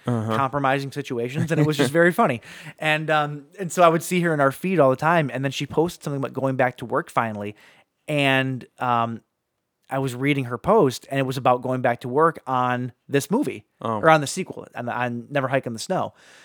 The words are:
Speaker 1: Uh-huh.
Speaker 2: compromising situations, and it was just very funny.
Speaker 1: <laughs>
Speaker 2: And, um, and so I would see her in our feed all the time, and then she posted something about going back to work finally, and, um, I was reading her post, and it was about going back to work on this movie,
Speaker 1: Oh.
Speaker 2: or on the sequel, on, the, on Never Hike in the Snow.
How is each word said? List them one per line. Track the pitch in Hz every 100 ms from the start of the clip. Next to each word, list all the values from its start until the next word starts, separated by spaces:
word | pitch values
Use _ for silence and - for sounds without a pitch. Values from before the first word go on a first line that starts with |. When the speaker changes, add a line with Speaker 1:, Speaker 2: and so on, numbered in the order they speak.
| -
Speaker 1:
Uh-huh. | 120 110 110
Speaker 2:
compromising | 135 147 135 139 139
situations, | 147 131 120 123 147 170
and | 156
it | 151
was | 143
just | 139
very | 165 170
funny. | 175 214 117 -
Speaker 1:
<laughs> | - 156 -
Speaker 2:
And, | 156 151 160
um, | 156 147 147 139 202
and | 180
so | 185
I | 170
would | 165
see | - 180
her | 170
in | 151
our | 139
feed | 131 185 180
all | 135
the | 131
time, | 151 175 139
and | 127
then | 135
she | - 143
posted | - 170 -
something | 156 139
about | 120
going | 131 135 131
back | 127 -
to | 113
work | 131 -
finally, | 135 117 104 104 - - _ _ _ -
and, | 147 139 135 131 127 - _
um, | 127 120 117 110 - _ _ _ _ _ _
I | 135
was | 135
reading | 123 139 139 123
her | 120
post, | - 220 143 - -
and | 135
it |
was | 131 135
about | 123 123
going | 127 127
back | 123 117
to | 123
work | 131 160 156 -
on | 127 123 123 123 - -
this | 139 -
movie, | 226 165 101 - _
Speaker 1:
Oh. | 113 110
Speaker 2:
or | 160
on | 156
the | 139
sequel, | 185 175 - 110
on, | - 120
the, | 113
on | 123 120 113
Never | 143 131
Hike | 135 127
in |
the | 113
Snow. | - 180 104 - - -